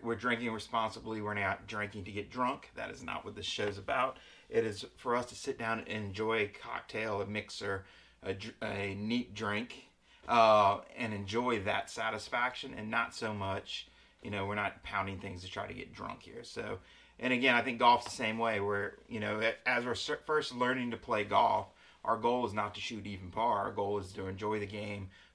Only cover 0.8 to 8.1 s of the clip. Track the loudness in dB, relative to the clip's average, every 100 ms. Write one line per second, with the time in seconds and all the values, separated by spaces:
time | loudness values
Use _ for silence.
0.8 | 0 -2 -6 -4 -2 0 0 -2 -4 -4
1.8 | -4 -6 -8 -6 -6 -2 -2 -2 -8 -10
2.8 | -8 -8 -8 -8 -8 -8 -6 -2 -2 -2
3.8 | -2 2 0 -2 -14 -20 -2 2 2 0
4.8 | -8 -6 0 0 0 -6 -6 -4 -2 -2
5.8 | -2 -4 -4 -2 0 2 0 -4 -8 -8
6.8 | -6 -4 -2 -2 -2 -4 -6 -6 -4 -4
7.8 | -6 -18 -20